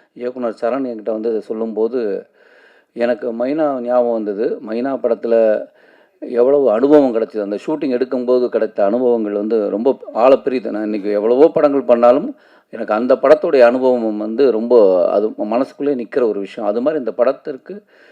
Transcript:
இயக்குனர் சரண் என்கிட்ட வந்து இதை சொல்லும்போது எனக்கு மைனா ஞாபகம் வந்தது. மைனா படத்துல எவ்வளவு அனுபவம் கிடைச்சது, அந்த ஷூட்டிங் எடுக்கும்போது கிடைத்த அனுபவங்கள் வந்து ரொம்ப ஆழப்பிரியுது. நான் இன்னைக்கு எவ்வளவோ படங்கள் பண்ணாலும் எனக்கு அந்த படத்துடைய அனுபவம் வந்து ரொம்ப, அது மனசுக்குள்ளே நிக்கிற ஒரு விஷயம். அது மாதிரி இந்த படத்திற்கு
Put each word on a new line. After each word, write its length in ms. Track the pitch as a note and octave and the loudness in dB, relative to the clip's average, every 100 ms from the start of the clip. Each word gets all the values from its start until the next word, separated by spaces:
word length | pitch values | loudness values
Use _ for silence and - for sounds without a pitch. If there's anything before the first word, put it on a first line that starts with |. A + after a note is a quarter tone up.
| _ | _
இயக்குனர் 440 | - B2 B2+ A#2+ G#2 | -10 -10 -6 -8 -4
சரண் 220 | A#2 C3 | -4 -4
என்கிட்ட 280 | C3 A2+ G#2 | -6 -8 -6
வந்து 180 | A2 A2+ | -4 -2
இதை 120 | A2 | -4
சொல்லும்போது 840 | G2+ A2 A2+ G#2 A2+ B2+ A2 F#2+ - _ _ _ _ _ _ | -6 -8 -6 -2 -2 -2 -4 -6 -10 _ _ _ _ _ _
எனக்கு 400 | A#2+ A#2+ A#2+ B2+ | -6 -2 -2 -4
மைனா 460 | A2+ B2+ D3+ D3+ C3+ | -4 -4 -2 -2 -2
ஞாபகம் 320 | A#2+ B2 A#2+ | -2 0 0
வந்தது. 480 | A2+ G#2 G2+ A#2 - G#2+ | -2 -4 -4 -4 -4 -8
மைனா 280 | A2+ C3+ C3 | -6 -4 -4
படத்துல 680 | A#2+ A2 A#2+ A2+ A2 G#2+ - _ _ _ _ _ | -2 -2 0 2 4 0 -4 _ _ _ _ _
எவ்வளவு 520 | - A#2+ B2 C#3+ C3 | -8 0 2 4 2
அனுபவம் 440 | G#2+ C#3 D3+ C3+ A2+ | 2 6 6 6 0
கிடைச்சது, 260 | A2 A2 | -4 -6
அந்த 160 | G2 G2+ - | -6 -6 -6
ஷூட்டிங் 260 | D#3 C#3+ | -6 -4
எடுக்கும்போது 560 | B2 B2+ C3 B2 B2+ A#2+ | -2 -2 -4 0 2 2
கிடைத்த 360 | A2+ A2 - G2+ | 0 -2 0 0
அனுபவங்கள் 460 | A#2 B2+ A#2+ G#2 | 2 2 0 0
வந்து 380 | G#2 G#2+ A2+ G2+ | -2 -2 -2 0
ரொம்ப 280 | G2+ B2 B2 - | 0 -2 -2 -6
ஆழப்பிரியுது. 560 | C#4 B2 C3+ - B2+ A2 | 0 4 4 2 -4 -6
நான் 140 | G#2 | -6
இன்னைக்கு 280 | G#2+ G#2+ G2 | -4 -4 -2
எவ்வளவோ 400 | G#2 G#2+ B2+ D#3+ | -2 0 4 4
படங்கள் 280 | D#3+ D3 C#3 | 4 2 2
பண்ணாலும் 540 | B2+ A#2+ A#2+ C3 A#3+ C4+ _ _ _ | 2 4 4 4 0 -10 _ _ _
எனக்கு 240 | A2 A2 | -12 -4
அந்த 220 | G#2+ B2 B2+ | -2 2 2
படத்துடைய 440 | C3+ D3+ C3 C#3+ | 4 4 4 4
அனுபவம் 580 | A#2+ B2+ C3 B2 A2+ G#2 | 4 4 0 0 -2 -4
வந்து 340 | A2 A2+ C#3 | -6 0 2
ரொம்ப, 540 | A2 A#2 B2 G2 F#2 F2 | 2 2 6 6 4 2
அது 200 | G2+ G#2+ | 0 -2
மனசுக்குள்ளே 680 | - A2 A#2 C3+ - C#3+ C3+ | -4 -4 -2 -4 -4 -4 -4
நிக்கிற 280 | A2 - A#2+ | -4 -2 -2
ஒரு 120 | G2+ | -2
விஷயம். 300 | G2 - G#2 | -8 -6 -4
அது 120 | G#2+ | -2
மாதிரி 180 | C3+ D#3 | -2 -2
இந்த 140 | A#2 | -6
படத்திற்கு 680 | - B2 C#3 - C3 - G3+ _ _ _ | -2 -2 -2 -8 -14 -14 -18 _ _ _